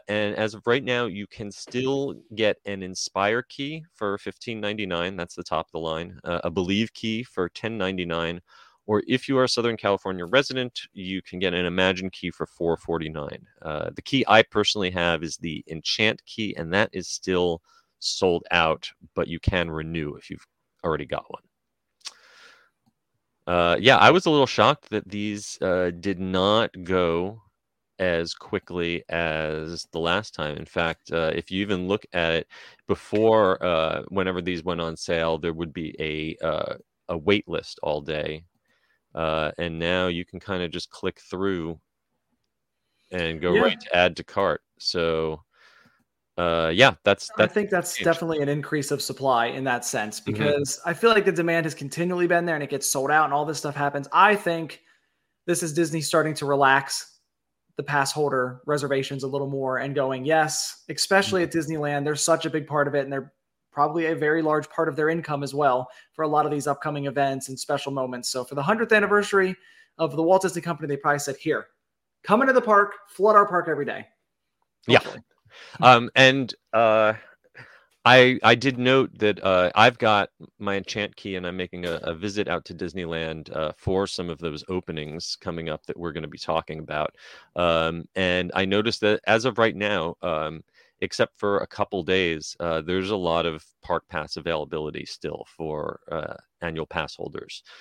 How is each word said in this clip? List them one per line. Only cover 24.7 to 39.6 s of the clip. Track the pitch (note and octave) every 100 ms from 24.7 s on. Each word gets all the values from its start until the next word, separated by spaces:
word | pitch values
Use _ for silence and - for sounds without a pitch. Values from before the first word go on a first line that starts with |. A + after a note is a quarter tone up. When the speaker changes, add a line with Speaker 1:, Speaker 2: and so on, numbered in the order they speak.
| D3 -
Speaker 1:
that | G#2+ -
these, | G#2 G#2 G#2 G2+ -
uh, | F#2+ F2+ F2+ E2+
did | F#2+ F2+
not | F#2 F#2+ F#2+ A2 A2+ -
go | F2 F#2 F2 E2 F2+ A2 _ _ _ _ _ -
as | F#2 E2+ E2+
quickly | - - G2+ - F2+ E2+ E2+ -
as | E2+ E2 D#2 D#2 D#2 D#2 E2 -
the | E2+
last | E2 F#2 G#2+
time. | - D2+ D2+
In | D#2+
fact, | - E2 D#2+ -
uh, | E2 D#2+
if | D#2 -
you | F#2
even | G2+ F#2 F2+
look | G#2 -
at | F2+ E2
it | E2 - - - - -
before, | F#2+ - G#2 A2+ A2 G2 F#2
uh, | F2+ E2 D#2+ D#2 -
whenever | G2 F#2 F2+
these | F2 F2
went | E2 E2+
on | E2 E2
sale, | - E2+ E2 D#2+
there | E2
would | D#2+ E2
be | D2 D#2+ -
a, | D#2 D#2 D#2 D#2
uh, | D#2+ D2+ - - _ _ -
a | F2
wait | D#2 G2+ -
list | E2 - -
all | - D2+
day. | D2 D2+ D2+ D#2 E2+ _ _ _ _ _ _
Uh, | - D#2+ D#2+ D#2
and | -